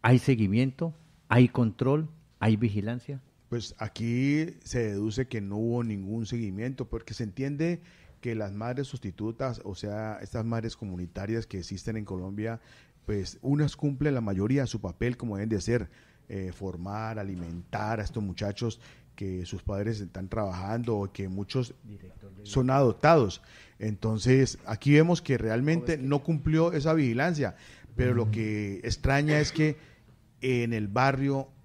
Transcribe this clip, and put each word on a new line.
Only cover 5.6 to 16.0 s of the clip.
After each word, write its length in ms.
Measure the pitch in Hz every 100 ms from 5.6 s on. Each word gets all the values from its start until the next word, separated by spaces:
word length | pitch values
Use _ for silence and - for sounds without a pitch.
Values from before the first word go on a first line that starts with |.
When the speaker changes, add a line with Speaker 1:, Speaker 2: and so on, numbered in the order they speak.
| 117 120
Speaker 2:
ningún 420 | 117 101 95 113
seguimiento, 600 | 110 120 107 95 120 135 127
porque 260 | 117 -
se 100 | -
entiende 560 | 110 95 135 143 165 170 - - - -
que 140 | 123
las 180 | 110 101
madres 360 | 101 117 127 135
sustitutas, 720 | 127 101 85 107 117 135 113
o 120 | 101 95
sea, 420 | 104 104 110 107
estas 240 | 107 120
madres 320 | 113 113 113 -
comunitarias 680 | 104 90 90 - 98 113 110
que 120 | 98
existen 360 | 85 98 - 110
en 80 |
Colombia, 560 | 98 92 92 101 110 113 - - _ _ -
pues 320 | 104 90 -
unas 340 | 127 147 151 -
cumplen 360 | 147 131 147
la 60 | 131
mayoría 460 | 110 95 104 139 123
su 140 | 110
papel 360 | 98 87 117 123
como 200 | 120 101
deben 120 | 110
de 120 | 107
ser, 280 | 104 120 101 -